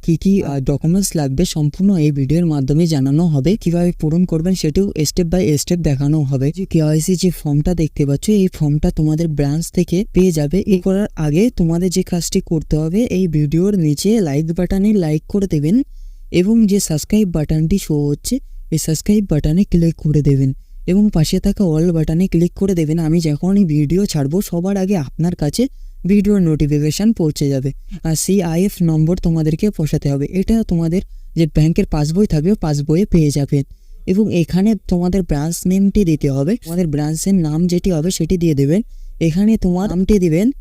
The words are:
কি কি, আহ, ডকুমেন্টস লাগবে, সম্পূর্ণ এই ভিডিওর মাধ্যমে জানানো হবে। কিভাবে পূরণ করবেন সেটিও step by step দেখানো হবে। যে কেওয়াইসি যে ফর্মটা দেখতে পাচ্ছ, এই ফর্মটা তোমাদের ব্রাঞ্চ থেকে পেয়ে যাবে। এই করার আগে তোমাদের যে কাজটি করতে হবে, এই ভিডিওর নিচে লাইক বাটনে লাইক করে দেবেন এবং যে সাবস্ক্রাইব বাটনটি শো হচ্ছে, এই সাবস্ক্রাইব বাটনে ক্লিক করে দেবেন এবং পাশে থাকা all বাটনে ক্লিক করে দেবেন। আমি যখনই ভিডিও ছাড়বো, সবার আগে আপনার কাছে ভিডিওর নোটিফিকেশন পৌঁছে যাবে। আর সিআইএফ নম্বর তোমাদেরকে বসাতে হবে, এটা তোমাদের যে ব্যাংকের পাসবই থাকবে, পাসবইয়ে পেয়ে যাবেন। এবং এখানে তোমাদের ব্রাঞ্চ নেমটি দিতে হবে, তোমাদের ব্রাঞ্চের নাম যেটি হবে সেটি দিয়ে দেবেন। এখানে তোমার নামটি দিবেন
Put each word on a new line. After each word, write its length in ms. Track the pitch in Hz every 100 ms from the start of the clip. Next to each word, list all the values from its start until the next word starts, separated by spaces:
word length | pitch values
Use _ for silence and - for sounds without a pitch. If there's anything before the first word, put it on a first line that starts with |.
কি 160 | - 165
কি, 260 | 196 196
আহ, 160 | - 139
ডকুমেন্টস 560 | 131 143 160 185 196 170
লাগবে, 300 | 139 135 165
সম্পূর্ণ 500 | - 151 - 190 190
এই 160 | 151
ভিডিওর 340 | 139 135 156 175
মাধ্যমে 420 | 147 131 147 170
জানানো 380 | 156 135 147 175
হবে। 320 | 147 135 214
কিভাবে 340 | - 170 175
পূরণ 340 | 170 156 165 180
করবেন 300 | 160 170 190
সেটিও 360 | 160 147 202
step 380 | - 147 - 175
by 280 | 180 - 151
step 180 | - 180
দেখানো 460 | 156 135 143 156
হবে। 300 | 139 139 135 175
যে 100 | 196
কেওয়াইসি 500 | 165 151 156 156 180
যে 140 | 180
ফর্মটা 460 | 165 151 143 151 175
দেখতে 300 | 156 - 143
পাচ্ছ, 240 | 139 -
এই 180 | 214 185
ফর্মটা 380 | - 151 147 -
তোমাদের 360 | - 156 156 170
ব্রাঞ্চ 440 | 147 143 151 170
থেকে 340 | - 175 170 214
পেয়ে 180 | - 185
যাবে। 280 | 160 147 180
এই 200 | 208 190
করার 280 | 185 190 214 -
আগে 340 | 151 147 233
তোমাদের 400 | - 170 170 185
যে 140 | 180
কাজটি 380 | 185 175 160 190 -
করতে 320 | 160 - 156
হবে, 260 | 160 185
এই 240 | 247 185 185
ভিডিওর 480 | 151 151 160 190 208
নিচে 460 | 156 143 190 226
লাইক 320 | 170 139 160
বাটনে 400 | 170 - 196 202
লাইক 300 | 214 160 156 -
করে 200 | 202 196
দেবেন 360 | 156 147 226 285 - - - -
এবং 360 | 165 180 226 214
যে 120 | 202
সাবস্ক্রাইব 480 | - 151 - 214 208
বাটনটি 500 | 165 147 160 160 196
শো 300 | - 151 147
হচ্ছে, 320 | 147 - 262 - - -
এই 60 | 156
সাবস্ক্রাইব 480 | - 156 - 208 202
বাটনে 340 | 151 151 160
ক্লিক 320 | 208 175 165 160
করে 260 | 156 147
দেবেন 320 | 143 135 135 135 - - -
এবং 220 | 185 214
পাশে 260 | 180 151 190
থাকা 240 | 196 -
all 280 | 190 156 170
বাটনে 360 | 165 156 160 185
ক্লিক 260 | 170 175
করে 220 | - 190 180
দেবেন। 240 | 156 165
আমি 200 | 156 170
যখনই 460 | 156 147 180 196 190
ভিডিও 400 | 147 147 175 202
ছাড়বো, 360 | 156 139 175
সবার 360 | 208 170 180 202
আগে 180 | 190 202
আপনার 400 | 127 - 165 180
কাছে 320 | 147 - 262 - - - 175
ভিডিওর 360 | 208 202 208
নোটিফিকেশন 720 | 170 156 147 147 151 - 208
পৌঁছে 360 | 226 160 - 143
যাবে। 220 | 139 135 - - 175
আর 120 | 160 156
সিআইএফ 560 | - 196 175 160 196 -
নম্বর 340 | 170 156 156 185
তোমাদেরকে 520 | - 165 156 160 208
বসাতে 420 | - 151 151 143
হবে, 160 | 139 143
এটা 340 | 180 196 226
তোমাদের 380 | 220 170 165 180 - - - -
যে 100 | 160
ব্যাংকের 400 | - 156 170 196
পাসবই 420 | 156 147 165 214
থাকবে, 280 | 156 156 214
পাসবইয়ে 500 | 160 143 147 156 208
পেয়ে 260 | 175 151
যাবেন। 320 | 143 139 143 135 - - - -
এবং 280 | 190 208
এখানে 420 | - 160 185 202 214 -
তোমাদের 360 | 180 180 196
ব্রাঞ্চ 320 | 185 147 151 170 180
নেমটি 400 | 185 196 208 185
দিতে 260 | 156 147
হবে, 260 | 135 143 226
তোমাদের 240 | 160 170 175
ব্রাঞ্চের 480 | 143 147 160 - 196
নাম 320 | 156 151 175
যেটি 240 | 175 196
হবে 200 | 165 160
সেটি 260 | - 160 185
দিয়ে 160 | 170
দেবেন। 280 | 143 139 180 240 - - -
এখানে 380 | 165 160 208 220
তোমার 320 | 190 180 196
নামটি 300 | 175 190 208
দিবেন 320 | 180 156 220 -